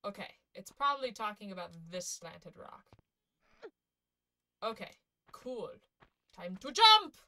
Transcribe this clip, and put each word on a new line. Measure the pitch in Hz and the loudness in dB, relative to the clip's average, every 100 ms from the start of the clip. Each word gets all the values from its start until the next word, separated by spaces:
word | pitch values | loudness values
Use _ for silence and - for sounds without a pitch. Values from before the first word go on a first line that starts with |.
Okay, | 202 202 165 - _ | -8 -8 -14 -16 _
it's | - 196 | -18 -18
probably | - 285 277 254 | 0 0 2 -4
talking | 208 214 208 208 | -4 -6 -6 -12
about | 185 175 170 165 | -10 -12 -12 -10
this | 180 175 | -8 -8
slanted | - 165 175 170 - | -10 -14 -16 -20 -18
rock. | - - - - _ _ _ _ _ - 403 _ _ _ _ _ _ _ _ _ | -18 -18 -20 -20 _ _ _ _ _ -18 -18 _ _ _ _ _ _ _ _ _
Okay, | 220 220 170 - _ _ - | -6 -6 -12 -16 _ _ -20
cool. | - 247 247 - - _ _ - _ _ - | -14 -10 -8 -10 -12 _ _ -20 _ _ -14
Time | 180 185 | -12 -8
to | 262 | -6
jump! | 285 453 440 349 - | 8 10 10 6 -14